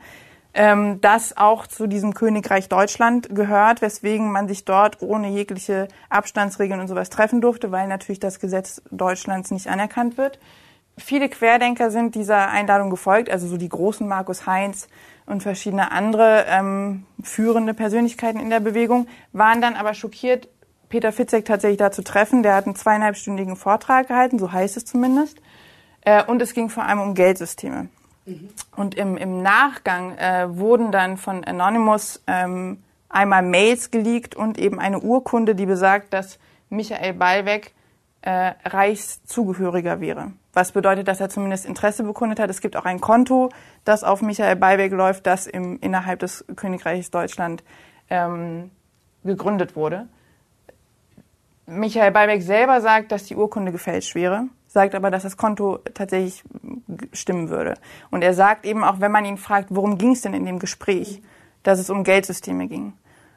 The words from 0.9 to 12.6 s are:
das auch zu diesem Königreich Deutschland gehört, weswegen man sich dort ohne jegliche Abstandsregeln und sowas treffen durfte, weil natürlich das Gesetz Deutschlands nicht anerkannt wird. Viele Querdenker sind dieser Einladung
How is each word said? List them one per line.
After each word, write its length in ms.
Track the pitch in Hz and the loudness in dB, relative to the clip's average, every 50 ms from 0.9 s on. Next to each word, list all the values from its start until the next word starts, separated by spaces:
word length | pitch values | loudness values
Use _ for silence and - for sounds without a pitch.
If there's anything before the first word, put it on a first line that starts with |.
| 202 190 | 0 4
das 360 | - 202 214 226 233 - - | 4 6 6 4 2 -4 2
auch 300 | - 202 208 226 214 - | 4 6 6 6 4 -2
zu 180 | - - - 220 | -14 -8 -6 -4
diesem 300 | 208 202 208 190 214 196 | -2 -2 -2 -2 -2 0
Königreich 540 | - 226 220 214 214 202 - 202 196 196 - | 0 2 2 2 0 0 0 0 0 0 2
Deutschland 640 | 185 185 202 202 - - 233 233 240 240 240 - 202 | 2 2 2 2 2 2 2 4 4 2 -2 -2 -2
gehört, 460 | 202 208 202 208 202 208 220 233 233 | -2 0 2 4 6 6 6 4 2
weswegen 500 | 226 208 208 - - 208 214 214 220 214 | 0 -4 -4 -4 -2 -2 0 0 -2 -2
man 160 | 202 196 208 | -2 -2 -2
sich 180 | 185 202 190 - | -2 -6 -6 -2
dort 360 | - 190 190 208 214 - _ | 2 4 4 4 4 2 _
ohne 280 | 202 185 208 214 208 202 | -6 -4 -2 -2 -2 -2
jegliche 600 | 202 202 202 - 202 185 - - 196 190 196 196 - - - _ | -4 -4 -4 -6 -8 -10 -4 -4 -2 -2 -2 -4 -8 -20 -6 _
Abstandsregeln 720 | - 202 208 - _ 214 202 202 196 - 202 190 196 185 | 0 0 0 0 _ -2 -2 -2 0 -2 -2 -2 -2 -4
und 80 | 185 | -6
sowas 240 | 185 190 180 185 - | -6 -4 -6 -6 -6
treffen 300 | - - 214 214 247 240 | 0 0 2 2 2 2
durfte, 300 | 226 240 233 233 - 196 | 2 2 0 0 -6 -4
weil 160 | 185 185 190 | -4 -4 -4
natürlich 340 | 196 190 190 - - 196 190 | -4 -6 -8 -8 -10 -8 -6
das 180 | - 190 185 - | -6 -8 -6 -6
Gesetz 420 | - 185 185 190 190 - - - _ - | -8 -4 -4 -4 -6 -8 -18 -20 _ -16
Deutschlands 640 | - 185 180 185 185 185 - - 190 190 185 - | -6 -2 -2 -2 -2 -4 -6 -6 -6 -6 -6 -6
nicht 160 | 202 185 - | -8 -8 -6
anerkannt 500 | 196 190 190 208 202 - 247 240 240 240 | -6 -4 -4 -4 -4 -2 -2 -2 -2 -2
wird. 220 | - 269 277 277 _ _ _ _ _ _ _ _ _ _ _ _ | -2 -4 -4 -4 _ _ _ _ _ _ _ _ _ _ _ _
Viele 300 | - - - 269 285 277 | -20 -8 -4 -2 0 0
Querdenker 640 | 254 - - 233 226 233 240 240 240 247 - 240 226 | -2 -2 2 4 4 4 4 4 0 0 0 -2 0
sind 240 | 208 233 233 233 226 | 0 0 -2 -2 -2
dieser 340 | 220 208 196 214 202 196 196 | -6 0 2 2 2 2 2
Einladung 400 | - 208 | 0 -2